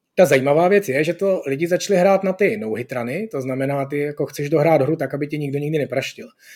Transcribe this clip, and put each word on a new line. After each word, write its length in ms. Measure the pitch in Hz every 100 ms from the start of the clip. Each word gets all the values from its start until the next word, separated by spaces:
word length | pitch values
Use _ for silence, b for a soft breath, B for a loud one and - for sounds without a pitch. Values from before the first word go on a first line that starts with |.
| _
ta 100 | -
zajímavá 420 | 165 139 135 151 180
věc 220 | 202 196
je, 140 | 135
že 100 | 160
to 280 | 170 196 185
lidi 220 | 135 139 170
začali 320 | 175 - 185
hrát 240 | 190 190
na 100 | 190
ty 240 | 185 196 113
no-hit 340 | 220 214 123
runy, 360 | 123 120 160 220
to 100 | 143
znamená, 440 | 131 131 135 139
ty 140 | 139 147
jako 260 | 147 147
chceš 240 | 143 - 143
dohrát 320 | 156 156 156
hru 140 | 131
tak, 180 | 160 135
aby 140 | 143 147
tě 100 | 151
nikdo 220 | 143 143
nikdy 180 | 147 156
nepraštil. 500 | 131 131 - - - _ B